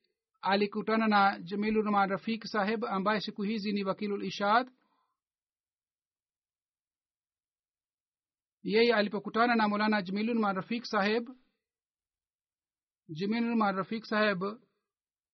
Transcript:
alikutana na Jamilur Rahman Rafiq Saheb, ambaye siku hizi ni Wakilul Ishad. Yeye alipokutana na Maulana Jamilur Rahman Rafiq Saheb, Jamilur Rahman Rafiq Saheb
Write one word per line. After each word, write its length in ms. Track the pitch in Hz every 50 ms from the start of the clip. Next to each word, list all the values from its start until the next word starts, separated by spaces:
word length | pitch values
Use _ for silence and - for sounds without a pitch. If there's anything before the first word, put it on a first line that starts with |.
| _ _ _ _ _ _ _ _
alikutana 680 | - 180 196 208 208 202 208 214 202 - 220 220 226 220
na 320 | 208 202 196 196 202 -
Jamilur 460 | 175 170 202 202 208 220 214 220 208
Rahman 240 | 214 208 202 196 185
Rafiq 360 | 196 185 - 226 226 220 226
Saheb, 400 | 214 - 214 190 208 226 220 240
ambaye 360 | 233 202 196 180 208 214 202
siku 200 | - 220 214 - 202
hizi 280 | 202 226 214 196 214
ni 120 | 202 202 196
Wakilul 400 | 190 190 - 214 202 202 202 196
Ishad. 480 | 190 - - 202 202 214 240 254 254 - _ _ _ _ _ _ _ _ _ _ _ _ _ _ _ _ _ _ _ _ _ _ _ _ _ _ _ _ _ _ _ _ _ _ _ _ _ _ _ _ _ _ _ _ _ _ _ _ _ _ _ _ _ _ _ _ _ _ _ _ _ _ _ _ _ _ _ _ _ _ _ _ _ _ _ _ _ -
Yeye 320 | 180 196 220 233 240 226
alipokutana 600 | 214 208 208 214 196 - 214 - 220 240 247 233
na 120 | 226 220 208
Maulana 340 | 208 208 214 214 214 208
Jamilur 340 | 185 190 190 208 214 233 240
Rahman 200 | 226 214 202 190
Rafiq 280 | 190 - - 226 240 240
Saheb, 440 | - 220 208 190 208 220 240 240 254 254 - _ _ _ _ _ _ _ _ _ _ _ _ _ _ _ _ _ _ _ _ _ _ _ _ _ _ _ _ _ _ _ _ _ -
Jamilur 400 | 160 151 196 202 226 233 233 233
Rahman 260 | 240 226 214 196 185
Rafiq 300 | 190 180 - 220 226 220
Saheb 380 | - 226 214 214 214 196 175 190 202 220 254 _ _ _ _ _ _ _ _ _ _ _ _ _ _